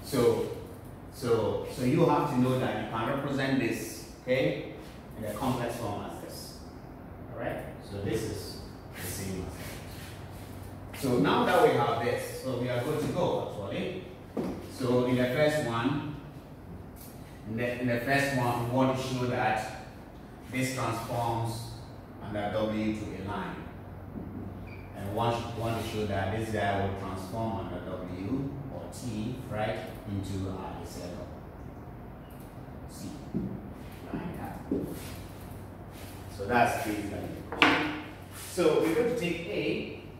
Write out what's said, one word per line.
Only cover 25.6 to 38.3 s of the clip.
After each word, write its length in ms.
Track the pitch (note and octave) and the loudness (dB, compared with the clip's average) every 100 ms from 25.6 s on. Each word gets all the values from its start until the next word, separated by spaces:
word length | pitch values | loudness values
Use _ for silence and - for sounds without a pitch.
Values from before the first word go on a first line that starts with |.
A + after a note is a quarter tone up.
| A2+ G#2+ | -2 0
to 40 | G#2 | -2
show 160 | G#2+ G#2 | -2 0
that 300 | G2 F#2+ A2 | 0 0 0
this 120 | G#2+ | 0
guy 320 | G#2 G2+ G2 | 0 2 2
will 180 | G2 G2 | 0 -2
transform 680 | G2 G2 - A2+ A2+ G2 F#2 | -4 -6 -4 -2 -2 -2 -4
under 120 | F2+ F2+ | -6 -6
W 640 | - F2+ F2+ G2+ C3+ C#3 - - | -6 -6 -4 -2 0 -2 -4 -8
or 80 | - - | -8 -8
T, 440 | - B2 G#2 A#2 - - | -6 -4 -2 -2 -4 -4
right, 260 | G#2+ A2 - - - G#2+ | 0 0 0 -4 -8 -4
into, 400 | G2 F#2+ F#2+ F#2+ | -2 -2 -2 -2
uh, 320 | F#2+ F#2 - | -4 -6 -6
a 40 | - | -8
circle. 400 | - F2 - - - - - - - - - - - - - - - - - - | -8 -8 -8 -8 -10 -12 -12 -10 -10 -10 -10 -12 -12 -12 -12 -12 -12 -12 -10 -10
C. 200 | - - - - - - - - - - - - | -8 -8 -8 -4 -2 -2 -4 -8 -10 -12 -10 -6
Like 260 | - - - | -4 -4 -6
that. 220 | - - - - - - - - - - - - - - - - - - - - | -6 -8 0 0 0 -4 -8 -8 -10 -12 -10 -10 -12 -12 -12 -12 -12 -10 -10 -6
So 100 | G2 | 2
that's 380 | A#2+ A#2 - | 6 6 6
basically 260 | G#2+ G#2 G#2 | 0 0 -2
the 480 | - - - - - | -4 -4 -6 -6 6
question. 360 | - - - - - - - | 6 8 2 -2 -8 -12 -12